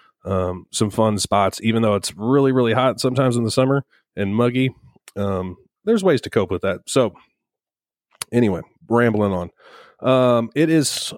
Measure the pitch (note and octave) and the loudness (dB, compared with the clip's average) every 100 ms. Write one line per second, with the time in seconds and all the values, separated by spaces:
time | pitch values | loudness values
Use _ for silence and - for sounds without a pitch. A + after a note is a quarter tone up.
0 | _ _ F#2+ F#2+ F2+ F2+ - - G#2+ G#2+ | _ _ -6 -4 -4 -6 -8 -4 -2 0
1 | A2 G#2 - G2+ F#2+ - A2+ A2+ A2+ G2+ | 0 0 0 0 0 -2 -2 0 2 0
2 | - F#2 A2 C#3 C3+ C3 A#2 A2+ C3 A2+ | -2 -6 0 2 2 2 2 2 2 0
3 | C3+ B2+ C3 A#2+ A2+ A#2+ C3 C#3 - _ | -2 0 0 0 0 2 2 2 -2 _
4 | _ - G2+ G#2 A#2+ B2 C3 - - _ | _ -6 -4 0 0 0 -2 -4 -20 _
5 | _ - G2+ F#2+ F#2 F2+ _ _ G3+ A3+ | _ -8 -4 -4 -6 -12 _ _ -2 0
6 | F#3 C#3 - A#2 F#2+ F2+ G2 F#2 - C3+ | 2 0 0 -2 -2 -2 -4 -4 -2 0
7 | A2+ F2 _ _ _ _ _ _ _ _ | 0 -2 _ _ _ _ _ _ _ _
8 | _ - - A#2+ A2+ F2 - _ - A#2 | _ -20 -4 0 2 0 -6 _ -2 0
9 | A#2+ G#2+ G2+ F#2 F2 _ - - - _ | 2 2 0 -2 -6 _ -20 -20 -20 _
10 | - C3 B2+ A#2+ A#2 C#3+ D#3+ D#3+ C3+ - | 0 2 4 2 0 0 2 2 0 -4
11 | - | -10